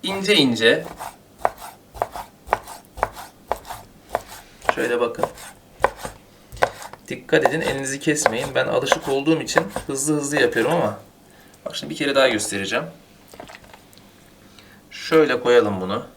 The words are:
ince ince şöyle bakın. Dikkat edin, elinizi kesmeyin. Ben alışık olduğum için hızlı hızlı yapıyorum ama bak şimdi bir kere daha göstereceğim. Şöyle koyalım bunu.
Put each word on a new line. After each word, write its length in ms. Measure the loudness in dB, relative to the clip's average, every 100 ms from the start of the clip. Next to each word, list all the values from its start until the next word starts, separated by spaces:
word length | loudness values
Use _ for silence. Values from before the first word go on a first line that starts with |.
ince 320 | -6 -4 2
ince 500 | 4 4 4 4 4 -2 -12 -14 -16 -20 -4 -4 -4 -18 -18 -20 -8 -8 -8 -14 -18 -4 -4 -4 -20 -18 -6 -6 -6 -18 -20 -8 -8 -8 -16 -16 -20 -8 -8 -8 -20 -20 -6 -6
şöyle 260 | -2 -2 0
bakın. 240 | -2 -2 -6 -6 -20 -20 _ -2 -2 -2 -14 -16 -20 -20 -20 -4 -4 -4 -18 -18 -12
Dikkat 360 | -12 0 2
edin, 160 | 4 0
elinizi 400 | -2 -4 -6 -2
kesmeyin. 480 | -2 0 0 -2 -2
Ben 120 | -2 0
alışık 420 | 0 2 0 2
olduğum 340 | 0 2 0
için 220 | 2 0 0 -6 -6
hızlı 280 | -4 0
hızlı 260 | 0 0 2
yapıyorum 320 | 2 2 2
ama 260 | 2 0 -4 -16 -20 -20 -20 -20 -14 -10
bak 100 | -10
şimdi 140 | -8
bir 60 | -4
kere 180 | 2
daha 140 | 4 4
göstereceğim. 560 | 4 -2 -4 -2 -4 -4 -14 -20 -20 -20 -20 -20 -20 -20 -20 -20 -20 -20 -20 -20 -20 -20 -20 -20 -20 -20
Şöyle 500 | -14 4 6 6 2
koyalım 400 | 6 6 6 -2
bunu. 260 | -2 -4 -6